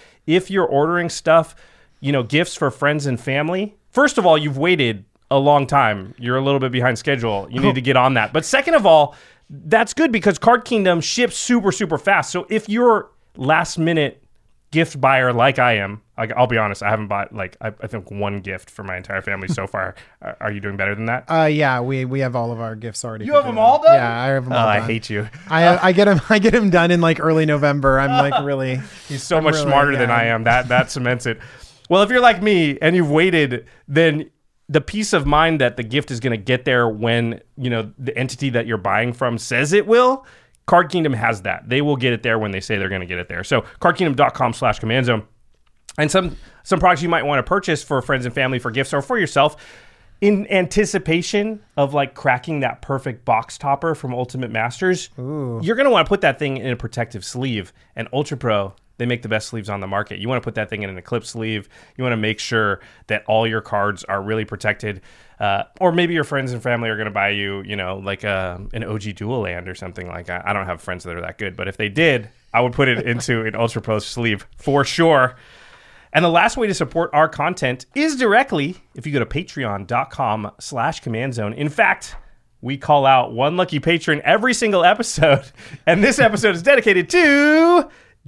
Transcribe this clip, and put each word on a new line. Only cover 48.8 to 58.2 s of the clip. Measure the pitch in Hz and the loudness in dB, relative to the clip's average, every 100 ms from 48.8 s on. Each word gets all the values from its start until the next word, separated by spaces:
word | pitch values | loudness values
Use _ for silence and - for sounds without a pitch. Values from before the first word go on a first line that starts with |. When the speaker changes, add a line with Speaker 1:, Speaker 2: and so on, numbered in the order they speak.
| 135 | -2
Speaker 1:
or | 143 | -2
for | 139 240 | -2 -2
yourself | 175 - 147 - - - - _ _ _ | 0 2 2 0 -18 -20 -20 _ _ _
in | 202 202 202 | 2 2 0
anticipation | 196 175 - 208 196 - 165 175 208 208 214 _ - | 0 0 0 0 -2 -2 -2 0 -2 -2 -6 _ -2
of, | 139 | 0
like, | 143 139 | 0 -4
cracking | - - 123 - 151 | -4 0 0 -2 -4
that | 131 - | -4 -6
perfect | - 135 131 120 | -6 -6 -6 -10
box | - 113 113 - | -2 -2 -2 -10
topper | 147 139 170 | -4 -2 -2
from | 151 135 | -4 -6
Ultimate | 123 123 131 123 | -6 -8 -8 -6
Masters. | 113 113 123 185 180 - - | -4 -4 -2 -2 -2 -4 -14
Speaker 2:
Ooh. | 127 151 131 117 | -10 -8 -8 -6
Speaker 1:
You're | 160 226 | -4 0
gonna | 277 | 4
wanna | 214 156 | 2 2
put | 196 | 0
that | 165 135 | 0 0
thing | 147 135 | -4 -6
in | 131 | -6
a | 120 | -8
protective | 117 - 113 104 | -8 -8 -8 -8
sleeve. | - 123 131 110 90 _ _ | -12 -8 -4 -6 -8 _ _
And | - 113 | -14 -6
Ultra | 135 | -4